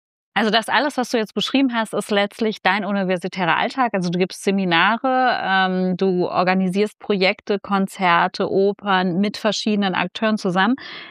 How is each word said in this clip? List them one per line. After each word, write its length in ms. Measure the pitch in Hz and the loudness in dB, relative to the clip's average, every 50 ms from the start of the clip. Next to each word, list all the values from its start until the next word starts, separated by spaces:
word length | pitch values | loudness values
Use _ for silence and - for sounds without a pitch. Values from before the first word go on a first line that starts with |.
| _ _ _ _ _ _ _ | _ _ _ _ _ _ _
Also 160 | 190 220 220 | -2 0 2
das 180 | 196 226 220 - | 2 0 0 2
alles, 300 | 247 214 262 294 - - | 2 2 2 0 0 -2
was 140 | 240 - | -2 0
du 60 | - 233 | 0 -2
jetzt 180 | 220 - - | -2 -2 -2
beschrieben 380 | 214 185 - - 262 277 262 233 | -4 -2 0 2 2 2 2 2
hast, 180 | 233 220 - - | 0 -2 -2 -4
ist 160 | 175 - - | -4 -4 0
letztlich 520 | 214 202 202 202 - - 233 220 208 - - | 0 0 0 0 -2 -2 -2 -2 -2 0 0
dein 200 | 190 185 208 202 | 0 0 0 0
universitärer 720 | 190 202 202 190 180 190 180 - 185 - 196 185 165 160 | -2 -2 -2 0 0 -2 -2 -2 -6 -4 -2 0 0 0
Alltag. 380 | - 180 226 - 269 254 233 - | 0 0 -2 0 0 0 0 0
Also 160 | 196 175 180 | 0 -2 0
du 80 | 170 175 | 0 0
gibst 260 | 185 185 - - - | -2 -2 -2 -4 -2
Seminare, 960 | 202 196 196 190 180 170 165 175 196 226 226 - 262 254 254 254 247 214 - | -2 0 0 0 2 2 4 4 4 2 0 0 0 0 2 2 2 0 0
ähm, 540 | - 185 190 190 190 185 185 185 185 185 180 | 0 0 0 2 2 2 0 0 0 0 0
du 320 | 170 196 190 185 180 175 - | 0 0 0 2 0 0 0
organisierst 720 | - - 180 180 185 190 190 185 180 196 208 214 - _ | 0 0 2 2 2 2 0 0 0 0 -2 -2 -4 _
Projekte, 600 | - - 202 190 185 185 214 - _ - 208 196 | -6 -4 0 2 2 0 0 -2 _ -4 -4 -4
Konzerte, 920 | - - 202 196 196 185 - - 196 175 170 170 175 185 - - 196 - | -2 -2 -2 0 0 -2 -2 0 2 2 4 4 2 0 0 -2 -2 0
Opern 680 | - 190 196 202 202 - - 202 190 185 185 185 165 180 | 2 2 2 2 0 -2 -2 0 0 2 2 2 0 0
mit 180 | 202 208 202 - | 0 -2 -2 -2
verschiedenen 560 | - 220 196 - - 220 214 202 202 190 180 | -2 -2 -2 0 -2 0 0 0 0 0 0
Akteuren 440 | - 185 180 - - 226 220 220 214 | -2 -2 -4 -4 -2 -2 -2 0 0
zusammen. 360 | - 196 175 190 190 214 254 - - - - - - - | -2 0 0 2 2 2 2 -2 -4 -10 -16 -16 -18 -18